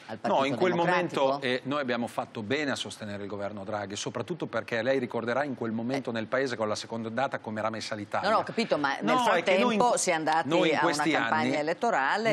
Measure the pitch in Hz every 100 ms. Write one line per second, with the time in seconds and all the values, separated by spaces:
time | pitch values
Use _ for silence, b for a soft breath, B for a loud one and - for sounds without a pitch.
0 | - 110 - 220 139 - 185 170 170 175
1 | 175 151 135 139 139 127 131 143 131 120
2 | 117 - 120 - 104 139 147 110 107 -
3 | 104 101 101 101 98 104 98 104 101 101
4 | 147 120 117 175 143 143 - 117 113 135
5 | 123 117 113 120 147 123 117 113 117 139
6 | 127 117 107 127 135 113 107 101 113 113
7 | 113 113 135 127 - 107 107 110 104 107
8 | 104 107 190 220 - - 220 160 139 135
9 | 147 247 240 180 196 185 247 220 196 180
10 | - 165 156 160 139 170 175 139 151 147
11 | 147 139 117 156 127 143 147 175 233 170
12 | 135 190 226